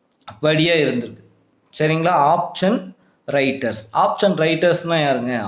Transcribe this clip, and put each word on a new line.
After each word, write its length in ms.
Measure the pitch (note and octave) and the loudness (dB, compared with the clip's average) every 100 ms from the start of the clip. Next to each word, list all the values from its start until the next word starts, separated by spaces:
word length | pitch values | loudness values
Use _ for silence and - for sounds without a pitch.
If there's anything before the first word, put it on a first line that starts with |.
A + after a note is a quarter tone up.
| _ _ - G#2 | _ _ -20 -4
படியா 340 | D3+ D#3 E3 E3 | 0 2 2 2
இருந்திருக்கு. 480 | C3+ B2 A2+ - - _ _ _ _ | 2 -2 -6 -12 -20 _ _ _ _
சரிங்களா? 400 | - D#3 D#3+ E3 E3+ C#3+ | -2 0 0 2 2 4
ஆப்ஷன் 520 | F3 - - F#3 A3+ - - _ _ - | 2 -2 -2 0 0 -4 -18 _ _ -4
ரைட்டர்ஸ், 560 | C#3 C3+ C3+ A#2+ G#2 - D#3 | 0 0 -2 -4 -6 -4 0
ஆப்ஷன் 400 | G3 - G3+ D#3 | 0 2 0 2
ரைட்டர்ஸ்னா 600 | D#3+ E3 F3 E3 E3 E3 | 0 2 2 0 0 0
யாருங்க? 380 | C#3+ B2+ A#2+ B2 | 0 0 -2 -4